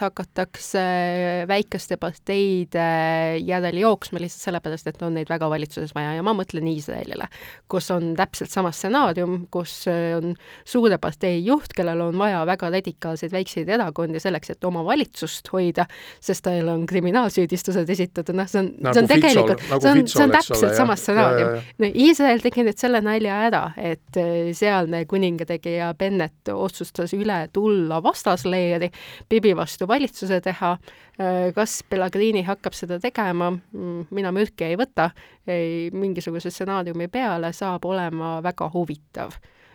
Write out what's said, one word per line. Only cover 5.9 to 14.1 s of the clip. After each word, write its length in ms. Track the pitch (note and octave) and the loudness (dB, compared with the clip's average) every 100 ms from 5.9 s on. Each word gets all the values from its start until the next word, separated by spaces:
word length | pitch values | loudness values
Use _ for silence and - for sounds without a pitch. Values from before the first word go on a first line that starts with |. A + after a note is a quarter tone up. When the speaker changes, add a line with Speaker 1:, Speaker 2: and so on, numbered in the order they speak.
| D3 | -6
Speaker 1:
vaja. 140 | D3 | -4
Ja 80 | D#3+ | -2
ma 140 | F#3+ G#3+ | 0 0
mõtlen 300 | F#3 E3 E3 | -2 -4 -4
Iisraelile, 560 | D3+ D3 A#1 - - - - - - _ | -4 -6 -8 -8 -8 -10 -12 -20 -20 _
kus 240 | F#3 - | -4 -2
on 220 | F3+ E3+ E3 | -2 -2 0
täpselt 340 | G3 - - | -2 -2 -6
sama 160 | G3 F3+ | -2 -2
stsenaarium, 800 | D#3 G3 C4+ A#3+ E3+ F3 F3+ F3 | -2 -2 2 2 2 -2 -4 -6
kus, 300 | F3+ E3 - F#3 | -6 -6 -6 -2
äh, 220 | E3+ E3+ E3 | -2 0 -2
on 160 | E3+ F3 - - | -4 -6 -12 -20
suure 380 | - B3 A3+ E3+ | -4 2 4 4
partei 400 | - - F#3+ E3+ | 0 -2 -2 0
juht, 320 | F#3 D4 - | 2 0 0
kellel 320 | - E3+ E3 E3+ | -2 -2 0 0
on 160 | F3 | 0
vaja 220 | G#3 F#3 D#3+ | 0 0 0
väga 240 | F#3 F3 F#3 | 0 0 -2
radikaalseid 560 | - - E3 D#3+ E3 | -4 -8 -8 -6 -4
väikseid 400 | F#3 F#3+ - D#3+ | -4 -4 -4 -2
erakondi 480 | A3+ F#3 D3+ E3+ | 0 0 -2 -4